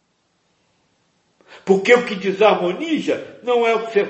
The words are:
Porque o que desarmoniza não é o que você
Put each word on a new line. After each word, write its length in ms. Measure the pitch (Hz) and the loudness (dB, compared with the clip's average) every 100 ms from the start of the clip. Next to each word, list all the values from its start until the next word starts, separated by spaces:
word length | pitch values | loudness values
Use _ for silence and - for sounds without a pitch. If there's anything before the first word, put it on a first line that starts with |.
| _ _ _ _ _ _ _ _ _ _ _ _ _ _ _ - | _ _ _ _ _ _ _ _ _ _ _ _ _ _ _ -8
Porque 300 | - 190 226 | 0 0 4
o 120 | 240 - | 2 2
que 100 | 196 | -6
desarmoniza 1200 | 190 180 208 180 175 208 330 285 156 127 - - | -6 2 2 4 -2 -4 -4 -4 -2 -4 -8 -10
não 220 | 233 240 233 | -2 0 0
é 100 | 220 | 0
o 100 | 226 | -2
que 80 | |
você 120 | 202 | -2